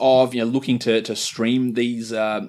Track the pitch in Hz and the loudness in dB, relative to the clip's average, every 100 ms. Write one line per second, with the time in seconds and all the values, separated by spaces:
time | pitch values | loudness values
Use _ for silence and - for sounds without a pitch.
0 | 135 131 127 123 113 131 135 123 - 113 | 4 6 4 2 0 -2 0 0 2 0
1 | 110 104 - - 113 127 127 117 120 117 | 0 -6 -8 -4 0 0 0 -2 -2 -4
2 | 113 110 107 107 | -6 -4 -2 -4